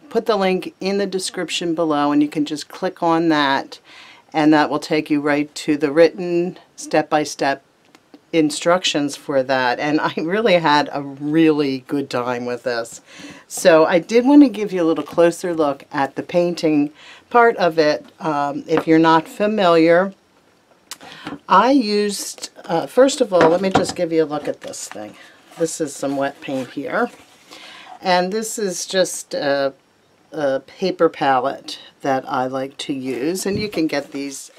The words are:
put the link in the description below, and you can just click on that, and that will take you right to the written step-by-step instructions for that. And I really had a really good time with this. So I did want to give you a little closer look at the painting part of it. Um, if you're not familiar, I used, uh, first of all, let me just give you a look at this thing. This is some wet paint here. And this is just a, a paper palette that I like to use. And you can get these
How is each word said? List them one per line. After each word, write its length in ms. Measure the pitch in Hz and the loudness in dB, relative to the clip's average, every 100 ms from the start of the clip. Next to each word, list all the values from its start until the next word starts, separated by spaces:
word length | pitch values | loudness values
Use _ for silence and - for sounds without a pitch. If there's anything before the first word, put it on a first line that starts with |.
| - | -8
put 180 | 226 220 | -6 -2
the 80 | 208 | 0
link 400 | 190 185 - - | 0 -2 -4 -8
in 200 | 190 196 | -4 -2
the 80 | 196 | -4
description 680 | 185 185 - 170 - 175 | -6 -8 -8 -8 -6 -4
below, 380 | 160 165 147 147 | -2 0 0 2
and 100 | 147 | 2
you 60 | 147 | 0
can 180 | 160 147 | -2 -4
just 240 | 147 - | -6 -12
click 320 | - 185 180 | -8 -8 -4
on 280 | 170 165 170 | 0 2 2
that, 500 | 151 143 135 - - _ - - - _ | 2 2 0 -4 -16 _ -20 -20 -20 _
and 220 | 160 151 | 0 2
that 160 | 151 139 | 4 2
will 80 | 147 | -2
take 320 | - 156 151 | -2 -4 -2
you 100 | 147 | -2
right 340 | 147 143 147 - | 0 -2 -2 -8
to 200 | - 147 | -4 -2
the 160 | 147 | 0
written 680 | 143 165 208 175 170 175 185 _ - | 4 4 4 -4 -2 -2 -6 _ -20
step-by-step 880 | - 160 151 156 147 - 139 139 _ _ _ _ _ - _ | -2 -2 0 -2 -2 -4 -4 -4 _ _ _ _ _ -20 _
instructions 840 | 165 151 - 175 180 185 156 143 - | 0 0 0 0 0 0 -2 -4 -8
for 260 | - 139 | -4 -2
that. 380 | 131 131 127 120 | 0 0 0 -2
And 200 | 147 151 | -2 -2
I 140 | 160 185 | -2 -4
really 420 | 160 202 226 175 | -4 -2 2 2
had 320 | 160 147 147 | 4 2 0
a 80 | - | -6
really 800 | 143 139 147 156 160 147 143 135 131 | -10 -8 -2 2 4 4 0 -4 -6
good 200 | 143 135 | -6 -4
time 380 | 127 120 123 123 | -6 -4 -6 -6
with 160 | 120 | -6
this. 400 | 131 120 117 - _ - - - _ | -4 -6 -6 -14 _ -20 -20 -20 _
So 380 | - 190 165 156 | 0 6 6 6
I 120 | 175 | 2
did 300 | - 226 247 | 2 2 6
want 160 | 294 | 8
to 60 | 277 | 8
give 220 | 208 208 | 4 -4
you 120 | 180 | 0
a 20 | 165 | 0
little 180 | 156 | 0
closer 520 | 147 - 170 170 185 160 | -2 4 4 2 -6 -2
look 300 | 151 139 - | -2 -2 -8
at 260 | 147 139 - | -4 -4 -4
the 60 | |
painting 680 | - 175 175 170 165 151 147 - - - _ | -4 0 0 0 0 2 0 -4 -20 -20 _
part 260 | 240 233 226 | 4 4 4
of 220 | 180 160 | 0 2
it. 260 | 151 147 - _ | 2 0 -6 _
Um, 440 | 160 147 143 143 - | -6 -4 -4 -6 -4
if 180 | 156 165 | -2 2
you're 140 | 160 | 4
not 280 | 165 160 160 | 6 4 2
familiar, 840 | - 208 214 180 170 165 170 190 - _ _ _ _ _ _ _ - - - - - - | -4 -2 2 4 4 6 4 2 -6 _ _ _ _ _ _ _ -20 -20 -18 -16 -16 2
I 240 | 190 233 | 4 6
used, 800 | 285 208 208 208 202 - - - - - | 2 2 0 -2 -4 -10 -12 -16 -18 -4
uh, 220 | 165 139 | -4 -2
first 340 | - 269 - | 4 4 4
of 120 | 220 | 0
all, 160 | 180 165 | 4 4
let 120 | 175 | 4
me 80 | 190 | 2
just 260 | 185 170 - | 0 -2 -4
give 160 | 170 | -2
you 120 | 165 | 0
a 20 | 151 | 0
look 220 | 147 - | -2 -8
at 140 | 131 | -10
this 260 | - - - | -12 -14 -14
thing. 280 | - 107 - - _ _ - | -14 -16 -18 -20 _ _ -6
This 220 | 165 - | -6 -4
is 140 | 151 - | -8 -6
some 220 | 139 139 | -6 -4
wet 220 | 135 - | -4 -6
paint 300 | - 135 123 | -8 -8 -8
here. 380 | - 139 190 233 - - _ _ - - - - - | -10 -6 -4 -4 -6 -20 _ _ -20 -20 -20 -20 -10
And 300 | 190 180 180 | 0 0 0
this 260 | 220 220 - | -4 -6 -6
is 280 | 202 170 - | -6 -6 -4
just 480 | 185 175 - - | 0 0 -2 -10
a, 400 | - 143 139 139 - _ _ _ _ _ | -6 -2 -2 -2 -6 _ _ _ _ _
a 300 | 156 143 135 | -4 -2 -2
paper 480 | - - 185 180 165 | -6 -6 -4 0 0
palette 720 | - 143 131 127 - - - - _ | 2 0 2 0 -6 -12 -16 -18 _
that 260 | 147 131 - | -4 -2 -2
I 200 | 139 127 | -4 -4
like 300 | 131 135 - | -6 -8 -10
to 160 | - | -8
use. 520 | 135 131 117 147 185 196 | -6 -6 -4 -4 -4 -6
And 120 | 208 | -6
you 120 | 214 | -6
can 180 | 180 160 | -4 -2
get 240 | 143 143 | -4 -6
these 400 | 143 139 135 - | -10 -10 -12 -18